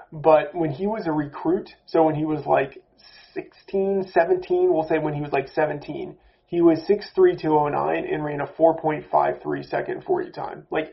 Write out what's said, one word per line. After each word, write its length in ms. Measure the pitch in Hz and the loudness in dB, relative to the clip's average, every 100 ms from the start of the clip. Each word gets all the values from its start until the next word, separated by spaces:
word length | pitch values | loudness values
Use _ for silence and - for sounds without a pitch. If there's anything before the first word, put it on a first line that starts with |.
| - | -18
But 420 | 156 156 156 - | -2 4 4 4
when 160 | 180 160 | -4 -4
he 160 | 135 196 | -4 -6
was 220 | 220 175 | -4 -4
a 40 | |
recruit, 580 | 151 143 - 160 196 214 - - | -4 -4 -4 -2 -2 -4 -18 -2
so 180 | 165 | 2
when 100 | 156 | 2
he 100 | 147 | 2
was, 200 | 156 151 139 | -4 -4 0
like, 360 | 139 139 - _ _ _ - - | 0 0 -8 _ _ _ -20 -16
sixteen, 720 | - - _ - 196 196 196 190 | -14 -14 _ -6 -2 0 -2 0
seventeen, 600 | - 170 - - 180 180 | 0 2 0 0 2 2
we'll 160 | 160 156 | 2 0
say 100 | 160 | 0
when 160 | 156 | -2
he 60 | 147 | -4
was, 100 | 147 | -4
like, 160 | 139 139 | -4 -2
seventeen, 680 | - 151 147 - 139 - - _ _ _ | -2 -2 -4 -10 -10 -10 -14 _ _ _
he 140 | 175 | 4
was 240 | 170 160 - | 4 4 2
six 200 | 202 - | 0 0
three, 220 | - 180 175 | 4 4 4
two 200 | 156 151 | 2 2
oh 120 | 147 | 2
nine, 360 | 139 147 160 160 | 0 -2 -2 -2
and 140 | 151 | -4
ran 160 | 151 147 | -4 -6
a 80 | 139 - | -6 2
four 200 | 160 160 | 2 4
point 260 | 156 151 - | -2 -4 0
five 280 | 147 143 - | 0 2 -2
three 220 | 151 139 | -4 -6
second 400 | 69 - - 64 | -4 -6 -4 -6
forty 300 | - - - | -2 -2 -2
time, 340 | - - - - | -10 -12 -12 -8
like, 220 | 160 - | -6 -4